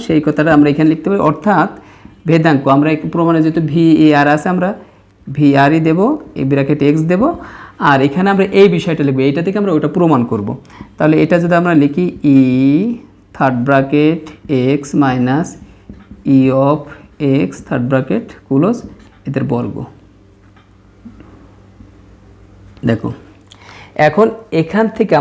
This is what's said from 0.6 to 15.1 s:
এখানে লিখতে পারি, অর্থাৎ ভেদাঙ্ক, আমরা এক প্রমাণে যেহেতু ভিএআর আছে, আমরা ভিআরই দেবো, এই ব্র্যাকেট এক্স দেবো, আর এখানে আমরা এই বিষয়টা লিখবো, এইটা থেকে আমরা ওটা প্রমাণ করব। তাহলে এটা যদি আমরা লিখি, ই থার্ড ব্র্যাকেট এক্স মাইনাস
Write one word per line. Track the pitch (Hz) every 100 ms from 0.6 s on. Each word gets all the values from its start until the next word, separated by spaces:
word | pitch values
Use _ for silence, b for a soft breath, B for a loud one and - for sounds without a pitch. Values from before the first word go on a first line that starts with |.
| 147
এখানে | 143 156
লিখতে | 156 190
পারি, | 196 151
অর্থাৎ | 147 214 185 196 - B B B - -
ভেদাঙ্ক, | 165 160 139 135 135
আমরা | 151 156
এক | 160
প্রমাণে | 170 170 165 156
যেহেতু | 160 156
ভিএআর | 156 165 156 156 147 143 151
আছে, | 185
আমরা | 180 180 226 B B B _ -
ভিআরই | 139 147 139 139 165 160
দেবো, | 160 220 302 - -
এই | 135
ব্র্যাকেট | 139 139 151 143
এক্স | 156 160
দেবো, | 180 277 349 B B B - 156
আর | 139 143
এখানে | 160 196
আমরা | 196 190 196
এই | 196 175
বিষয়টা | 175 156 143
লিখবো, | 131 135
এইটা | 147 170
থেকে | 202
আমরা | 202 156
ওটা | 147 175
প্রমাণ | 170 135 117
করব। | 113 101 123 B B B -
তাহলে | 156 156
এটা | 156 175
যদি | 170 175
আমরা | 180 160
লিখি, | 143 143 175 - 147 135
ই | 127 127 135 147 220 233 - - _ -
থার্ড | 139 123 127
ব্র্যাকেট | 139 135 147 151 165 B B - 135 127
এক্স | 143 143 -
মাইনাস | 139